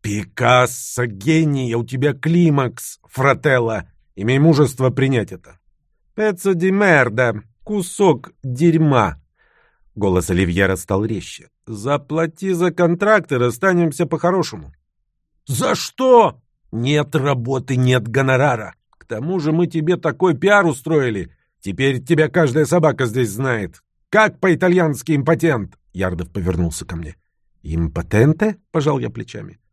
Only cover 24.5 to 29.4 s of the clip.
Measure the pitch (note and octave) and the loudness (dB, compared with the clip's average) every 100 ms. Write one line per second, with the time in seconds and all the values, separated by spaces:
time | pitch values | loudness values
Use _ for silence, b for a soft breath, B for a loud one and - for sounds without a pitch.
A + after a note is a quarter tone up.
24.5 | E3 F3+ F3+ E3 C3 - D3 C3+ E3 E3 | 2 2 2 2 -2 -2 -2 0 0 0
25.5 | B2+ F#2+ _ _ F2 F#2 F2 F2 G#2 F2+ | -2 -6 _ _ -6 -4 -4 -8 -6 -4
26.5 | E2+ F2 - - E2 D#2+ - _ _ _ | -2 -2 -4 -10 -12 -12 -16 _ _ _
27.5 | _ C2+ D#2+ E2 E2+ D#2 G#2 C3+ D#3 A3 | _ -8 -4 -4 -4 -2 2 2 2 -2
28.5 | G#3 _ E3 D3 C#3 A#2+ A#2 - A2+ | -4 _ -2 -2 -2 -6 -10 -14 -14